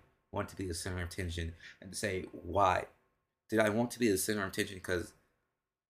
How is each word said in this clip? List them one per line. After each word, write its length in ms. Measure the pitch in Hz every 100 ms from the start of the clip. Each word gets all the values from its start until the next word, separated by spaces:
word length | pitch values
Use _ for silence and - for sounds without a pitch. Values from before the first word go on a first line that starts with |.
| _ _ _
want 160 | 101 98
to 80 | -
be 100 | 98
the 60 |
center 280 | - 98 90
of 60 | 87
attention," 480 | - 90 85 82 82 - -
and 120 | 98
to 40 | 92
say, 280 | 107 92 95
"Why? 540 | - 87 87 95 90 - - _ _ _ _ -
Did 100 | 107
I 100 | 107
want 220 | 107 120
to 80 | -
be 100 | 120
the 80 | 95
center 260 | - 107
of 60 | 95
attention 280 | 92 98 95
'cause 320 | 92 90 82 - _ _ _ _ _ _ _